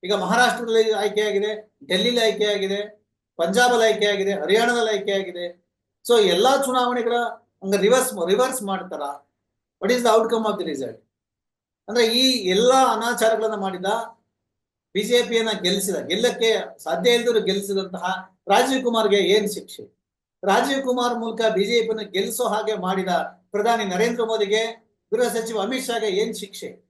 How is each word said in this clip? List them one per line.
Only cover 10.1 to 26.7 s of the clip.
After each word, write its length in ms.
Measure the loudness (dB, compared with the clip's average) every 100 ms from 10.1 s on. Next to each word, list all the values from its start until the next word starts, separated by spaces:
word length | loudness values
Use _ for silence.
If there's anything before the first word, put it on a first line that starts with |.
| 4
outcome 260 | 4 0 -2
of 80 | -4
the 120 | -6
result? 240 | -6 -8 -12 _ _ _ _ _ _ _ _ -6
ಅಂದ್ರೆ 200 | 0 2
ಈ 420 | 4 2 2 0
ಎಲ್ಲಾ 460 | 2 4 6 4 2
ಅನಾಚಾರಗಳನ್ನ 600 | -2 0 2 2 -2 -4
ಮಾಡಿದ 300 | -6 -4 -4 -4 -6 -14 _ _ _ _ _ _ _
ಬಿ 100 | -4
ಜೆ 260 | 0 0 2
ಪಿಯನ್ನ 200 | 0 0 -2
ಗೆಲ್ಲಿಸಿದ, 320 | -2 -2 -2 -4
ಗೆಲ್ಲಕ್ಕೆ 840 | -4 0 0 0 0 0 -2 -12
ಸಾಧ್ಯ 320 | -6 0 2
ಇಲ್ದಿರೋ 300 | 2 2 0
ಗೆಲ್ಲಿಸಿದಂತಹ 960 | 0 -2 -2 -4 -4 -6 -6 -6 -8 _ 0
ರಾಜೀವ್ 360 | 2 4 0
ಕುಮಾರ್ಗೆ 340 | 0 0 2 2
ಏನ್ 320 | 4 2 0
ಶಿಕ್ಷೆ? 340 | -6 -14 -18 -20 _ _ _ _ _
ರಾಜೀವ್ 400 | 0 2 2 -2
ಕುಮಾರ್ 360 | -2 0 -2 -2
ಮೂಲಕ 340 | -6 0 0
ಬಿ 120 | 0 0
ಜೆ 160 | 0
ಪಿಯನ್ನ 280 | 0 -4 -4
ಗೆಲ್ಲಿಸೋ 340 | -4 -4 -2
ಹಾಗೆ 320 | -2 -2 -4 -4
ಮಾಡಿದ 320 | -4 -4 -2 -2 -4 -12 _
ಪ್ರಧಾನಿ 340 | -4 0 0 0
ನರೇಂದ್ರ 380 | 0 0 0
ಮೋದಿಗೆ 640 | -2 0 0 0 -2 -8 _ _ _
ಗೃಹ 140 | -2 0
ಸಚಿವ 340 | -2 -4 -4
ಅಮಿತ್ 240 | -4 -4 -4
ಶಾಗೆ 220 | -4 -2
ಏನ್ 280 | -2 -2 -6
ಶಿಕ್ಷೆ? 500 | -12 -14 -16